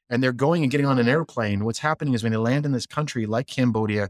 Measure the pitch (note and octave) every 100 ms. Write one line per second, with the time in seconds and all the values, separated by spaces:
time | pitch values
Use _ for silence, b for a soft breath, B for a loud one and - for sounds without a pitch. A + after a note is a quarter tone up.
0 | - B2 C3 B2 C#3 E3+ C3+ C#3+ C#3 B2+
1 | A#2 D3+ D#3 B2 G#2 G2+ A2+ - D3+ D#3
2 | D3 A#2+ A2+ A2 A#2 C#3+ D3 B2 - D3
3 | D3+ A#2+ G#2+ A2+ C3+ - B2 A2 G#2+ G#2